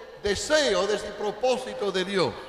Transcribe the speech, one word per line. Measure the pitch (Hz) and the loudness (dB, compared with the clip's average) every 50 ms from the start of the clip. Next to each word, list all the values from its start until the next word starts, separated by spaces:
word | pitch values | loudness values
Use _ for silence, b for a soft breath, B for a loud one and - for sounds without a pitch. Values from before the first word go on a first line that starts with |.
| - - - - - | -14 -16 -12 -6 -2
deseo, | 208 202 - - - 302 311 294 247 196 180 196 | -2 -2 -2 2 2 4 4 4 4 4 2 2
de | 196 214 | 2 0
ese | 190 208 214 190 - | -2 -2 -6 -8 -4
propósito | 208 208 - - - 254 247 208 - 208 208 - 208 196 185 | -4 -4 -2 0 2 2 2 0 -2 -6 -6 -4 -4 -2 0
de | 190 185 | 0 0
Dios. | 190 202 190 156 120 98 - - | 0 2 2 2 0 0 -2 0